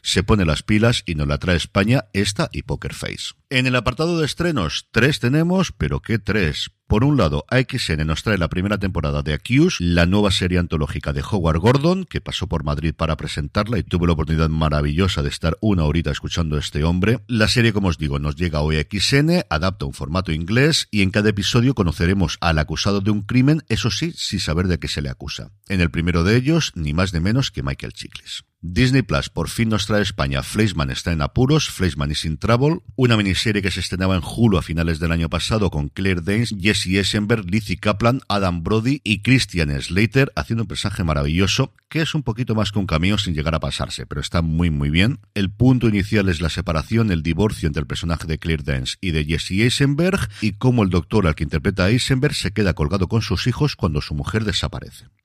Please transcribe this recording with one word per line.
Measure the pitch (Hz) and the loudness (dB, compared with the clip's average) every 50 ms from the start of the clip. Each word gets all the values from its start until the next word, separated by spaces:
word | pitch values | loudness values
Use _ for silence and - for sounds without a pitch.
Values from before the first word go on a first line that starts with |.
se | - - - 98 95 | -6 -2 0 0 2
pone | 104 110 104 90 | 4 4 4 4
las | 78 73 - | 2 0 0
pilas | - - 107 104 113 120 120 - - | 0 2 2 4 4 2 2 0 -4
y | - 82 | -4 -4
nos | 76 73 | -2 0
la | 71 71 | 0 -2
trae | 69 - 87 87 | 0 0 0 0
España, | 78 - - - 101 98 110 117 113 - _ | 0 0 0 0 0 2 4 2 2 0 _
esta | - 98 104 - 101 - 160 - | -2 0 0 0 0 -2 -4 -4
y | - 71 - | -4 -6 -6
Poker | 71 71 - - - - | -6 -6 -6 -8 -10 -8
Face. | - - - 50 - - - - _ _ - | -8 -8 -10 -8 -10 -12 -12 -14 _ _ -4
En | 135 127 131 | -2 0 2
el | 127 127 | 2 0
apartado | 123 104 127 120 - 156 175 175 165 | 0 0 -2 -2 -2 -2 0 0 0
de | 151 | -2
estrenos, | 131 - - 175 175 156 113 82 73 - - - _ | -2 -2 -2 -2 -2 0 0 -2 -2 -4 -6 -10 _
tres | - 110 117 151 131 - | 2 2 4 4 4 2
tenemos, | - 120 143 156 165 175 180 190 170 - | 0 2 2 2 2 4 2 2 0 0
pero | - - 82 67 69 69 | -2 -4 -2 -2 -2 -2
¿qué | - - 113 107 | -2 -2 -2 -2
tres? | - - 98 107 87 73 71 - - - - _ _ | 0 0 0 2 2 0 0 -2 -6 -10 -12 _ _
Por | - 104 107 131 | 0 2 4 4
un | 147 151 | 4 4
lado, | 127 92 76 73 73 - - | 4 4 2 2 -2 -2 0
A | 117 131 | 0 0
X | 131 - - 123 - - | 2 0 -2 -4 -2 -2
N | - 76 78 | 0 0 0
nos | 80 78 - - | 0 -2 -2 0
trae | 113 104 | 0 0
la | 92 82 | 0 0
primera | - - 90 92 101 104 | 0 0 -2 0 0 0
temporada | 95 101 92 - 85 76 73 71 73 69 | -2 -2 -2 -2 -2 -2 -2 -2 -2 -2
de | 78 76 | -2 -4
Accused, | - - - 120 143 170 185 - - | -4 -2 2 4 4 4 4 2 0
la | 87 85 85 85 85 | 0 2 4 4 4
nueva | 90 95 104 104 98 | 4 4 4 4 2
serie | 95 - 95 87 90 87 | 2 0 0 0 2 0
antológica | 85 - 85 76 76 - - 78 - 78 69 | 0 0 -2 -2 -2 -4 -4 -6 -6 -4 -4
de | 69 69 - | -4 -4 -2
Howard | 107 95 80 82 78 82 | -2 0 2 2 2 2
Gordon, | 87 117 127 139 143 170 185 190 180 | 4 2 2 4 2 0 0 -2 -4
que | - - - | -6 -8 -8
pasó | - 69 - - 92 | -6 -8 -6 -6 -6
por | - 87 78 71 | -4 -4 -4 -2
Madrid | 76 73 71 78 80 76 | -2 -2 -2 -2 -2 -2
para | - 82 78 78 | -2 -2 -2 -2
presentarla | - 76 73 - 82 73 71 - 104 104 110 123 | -2 -6 -6 -6 -6 -6 -2 -2 -2 -2 0 -2
y | 87 - | -2 -2
tuve | - 92 85 87 | -2 0 0 2
la | 87 82 | 2 2
oportunidad | 76 80 73 80 78 80 78 | 0 0 0 0 2 2 2
maravillosa | 78 78 80 76 73 73 73 73 73 82 98 92 - 76 71 | 2 0 0 2 2 0 0 0 0 0 0 0 0 -2 -2
de | 71 | -4
estar | - - - 80 82 - | -4 -2 -2 -2 -2 0
una | 107 110 98 85 78 | 0 2 2 2 2
horita | 76 76 85 78 76 | 2 2 2 0 -2
escuchando | 69 - - - - 87 85 78 73 | -4 -4 -6 -4 -2 -2 -2 0 -2
a | 73 | -2
este | - - - 76 76 | -2 -4 -2 0 0
hombre. | 85 90 90 92 104 123 - - | 2 2 2 2 2 0 0 -2
La | 113 123 107 107 | -2 0 2 2
serie, | 95 - 123 113 117 98 | 2 2 2 2 2 2
como | 101 98 | 2 0
os | 92 78 | 0 0
digo, | - 78 69 69 69 | 0 -2 -4 -2 -2
nos | 73 76 69 | -4 -4 -4
llega | 73 90 85 76 76 | -2 -4 -2 0 0
a | |
O | 76 78 | 0 0
X | 78 78 73 - 104 95 - - 135 | 0 0 -2 -2 -2 -2 0 2 2
N, | 139 151 165 175 180 - - | 2 4 2 2 0 0 -2
adapta | 160 151 175 190 - - 139 | -2 -2 0 -2 -2 -4 -6
un | 139 - | -8 -8
formato | - - 67 82 92 92 85 | -8 -6 -4 -2 -2 -2 -2
inglés | 78 80 85 85 113 123 139 160 160 - - - | -2 -4 -2 0 2 2 2 4 2 0 -2 0
y | - 104 | 0 2
en | 95 95 | 2 2
cada | 98 104 104 107 | 2 2 2 2
episodio | 98 101 92 - - 120 117 135 131 | 2 0 0 0 2 4 4 4 2
conoceremos | - 92 82 78 90 85 90 98 98 87 78 - - | 2 0 0 0 2 2 2 2 2 2 0 0 0
al | - 85 80 78 | 0 2 2 2
acusado | 76 - 78 - - 104 101 101 | 0 0 -4 -2 -2 0 0 0
de | 98 107 | 0 0
un | 104 104 | 0 0
crimen, | 101 104 117 127 127 143 160 160 - | -2 0 2 4 4 4 4 2 0
eso | - 113 - - 113 | -2 -2 -2 -2 -2
sí, | - - 156 175 - | -2 -4 -4 -6 -6
sin | - - - 104 90 | -8 -6 -4 -4 -4
saber | - 82 76 87 95 | -2 0 0 0 2
de | 92 85 69 | 0 0 -2
qué | - | -4
se | 71 - 78 | -6 -6 -6
le | 71 67 | -6 -6
acusa. | 64 - - - - 62 53 - - _ _ | -8 -10 -12 -12 -12 -12 -14 -16 -20 _ _
En | - 98 92 | -4 0 2
el | 87 78 | 2 2
primero | - 85 82 87 85 85 85 | 0 0 0 0 2 2 2
de | 98 113 | 2 2
ellos, | 127 127 147 165 165 - - - | 2 2 2 2 0 0 -2 -4
ni | 85 76 73 73 | -4 -4 -2 0
más | 87 98 95 85 | 0 0 0 -2
ni | 80 | -2
menos | 85 101 113 139 131 - | 0 0 0 0 -2 -2
que | - - 64 | -4 -6 -6
Michael | 69 69 - 60 57 - | -6 -6 -8 -10 -12 -12
Chiklis. | - - - - - - - - - - _ _ _ - | -14 -16 -16 -16 -18 -16 -14 -14 -16 -16 _ _ _ -12
Disney | 85 90 117 127 127 135 135 101 | -2 0 2 4 4 4 2 2
Plus | - 78 69 71 - | 2 0 -2 -2 -4
por | - 85 78 | -6 -6 -6
fin | - - - 117 113 | -4 -2 -2 0 0
nos | 110 98 - | 0 -2 0
trae | - 107 104 | 0 0 0
a | 101 | 0
España | - - - 69 69 69 67 | 0 -2 -2 -2 -2 -2 -4
Fleischman | - - - 107 107 98 85 80 71 65 | -4 -2 0 0 0 0 0 -2 -2 -2
está | 62 - - 92 | -4 -4 -2 -2
en | 85 78 | 0 0
apuros, | 71 71 - 120 131 135 156 151 - - | -2 0 0 2 2 4 2 2 0 -2
Fleischman | - - 92 85 69 73 71 73 | -2 -2 -2 0 0 -2 -2 -2
is | 76 - - | -2 -2 -4
in | 80 78 - | -4 -4 -2
trouble, | - 101 117 120 139 151 165 - - - - | 0 2 2 2 2 0 0 -2 -6 -8 -2
una | - 127 120 117 | 2 2 4 4
miniserie | 107 101 95 87 - - 113 101 101 | 4 4 2 2 2 0 0 0 0
que | 92 92 | 0 -2
se | - 92 | -2 -4
estrenaba | 87 - 95 87 95 95 95 | -4 -4 -2 0 0 2 2
en | 87 80 | 0 -2
Hulu | - - 110 117 113 92 | -2 0 2 4 4 4
a | 80 - | 2 0
finales | - 80 82 82 85 80 | 0 -2 0 0 0 0
del | 76 87 80 | 0 0 0
año | 82 82 82 78 | 0 0 0 0
pasado | 87 82 - - 117 107 101 85 | -2 -2 -2 0 0 0 0 0
con | 82 76 71 71 | 0 -2 -4 -4
Claire | - - 95 98 90 87 | -4 -2 0 0 0 0
Danes, | 80 101 101 113 120 110 110 95 | 0 0 0 0 0 -2 -4 -2
Jesse | 85 107 98 - - | 0 0 0 0 0
Eisenberg, | 90 92 101 98 - - 107 104 101 120 113 92 | 0 0 0 0 0 -2 -2 0 0 0 -2 0
Lizzie | 85 98 110 104 98 90 | -2 -2 -2 -2 -4 -6
Kaplan, | - - 104 101 104 117 117 131 131 - | -2 -2 -2 0 2 2 0 0 0 -2
Adam | - 101 101 95 90 87 85 80 | -4 -2 0 0 0 0 -2 -2
Brody | 95 107 110 110 131 - - - | 0 0 0 0 0 -2 -2 -2
y | 104 107 101 | -2 -2 0
Christian | 104 123 131 127 - - - 85 78 73 71 67 | 2 2 2 2 2 0 -2 0 0 0 -2 -4
Slater | - - 85 95 117 110 - 135 139 - - | -4 -2 0 0 0 2 2 2 0 0 -2
haciendo | - - - 117 113 107 | -4 -4 -2 -4 -4 -4
un | |
personaje | - 73 - - 101 101 - 90 | -6 -6 -6 -6 -4 -4 -2 -2
maravilloso, | 80 76 73 71 73 80 90 98 92 - - 135 - _ _ _ - | 0 0 0 0 0 2 2 2 2 2 0 -2 -2 _ _ _ -6
que | - 156 | -4 -4
es | 160 - - | -2 -2 -2
un | 156 127 | -4 -4
poquito | 120 107 120 123 - 110 | -4 -4 -4 -4 -2 0
más | 107 101 101 | 0 -2 0
que | 104 107 | -2 -2
un | 92 | 0
cameo | - 82 78 85 98 104 - | 0 2 2 2 2 2 0
sin | - 90 80 | 0 -2 -2
llegar | 73 71 80 80 | -2 -2 -2 -2
a | 76 | -2
pasarse, | 71 71 - - 67 - - - 69 | -2 -4 -4 -4 -6 -6 -8 -10 -10
pero | - 71 71 | -8 -8 -8
está | - - - 87 | -6 -2 -2 0
muy, | 82 80 78 82 87 85 | 0 0 2 2 2 2
muy | 76 71 71 71 | 2 0 0 2
bien. | 76 85 98 117 - - - _ - | 2 4 2 2 0 -4 -8 _ -4
El | 101 98 98 | -4 -4 -2
punto | 104 107 127 131 127 123 120 | 0 4 4 4 6 4 2
inicial | 113 104 101 95 104 110 104 98 | 2 2 0 0 2 2 2 2
es | 95 85 80 | 2 0 0
la | 85 76 | -2 -2
separación, | - 90 - 87 80 78 - - 110 113 113 104 | -2 -2 -2 -2 -2 -2 -2 0 0 0 2 2
el | 87 80 | 0 0
divorcio | 76 82 78 87 104 107 - - 87 | 0 0 0 2 0 0 0 -2 -2
entre | 78 71 80 | -2 -2 -2
el | 71 | -4
personaje | - 69 - - 82 80 - - | -4 -6 -6 -4 -4 -4 -4 -4
de | 80 78 73 | -4 -6 -4
Claire | - 85 80 73 69 | -2 -2 -2 -2 -2
Danes | 73 69 65 64 - - - | -2 -4 -2 -4 -6 -8 -6
y | 95 92 | -4 -2
de | 78 78 76 | -2 0 0
Jesse | 76 82 71 - - | 0 -2 -4 -2 -2
Eisenberg, | 90 98 117 127 - - 139 139 143 147 175 190 196 185 - 104 - - | 0 2 2 2 2 2 2 2 2 0 0 0 0 -2 -4 -6 -6 -4
y | 110 107 98 | -4 -4 -2
cómo | - 127 131 123 120 | 0 2 2 4 4
el | 101 92 | 4 2
doctor | 92 87 - - 113 107 92 | 2 0 0 0 2 2 2
al | 78 76 | 2 2
que | - 80 | 0 -2
interpreta | 67 82 76 - 101 101 95 87 | -2 -2 -2 -2 0 0 2 2
a | 98 | 2
Eisenberg | 120 127 - - 135 127 139 151 151 | 2 2 2 0 0 0 0 0 -2
se | - - - | -4 -4 -4
queda | 104 107 104 90 - | -2 0 0 2 2
colgado | - 76 71 95 98 92 - | 0 0 0 0 0 0 0
con | 113 113 | 0 0
sus | 92 - 92 - - | 0 0 -2 0 0
hijos | 123 117 - 151 139 - | -2 0 0 0 -2 0
cuando | - - 85 73 73 | -2 -2 -2 -2 -2
su | - - 80 | -4 -4 -6
mujer | 73 71 - - 110 110 | -6 -4 -2 -2 -2 -2
desaparece. | 104 - - - - - 65 - - - - - - _ _ | -2 -2 -2 -2 -4 -6 -8 -12 -14 -16 -20 -20 -20 _ _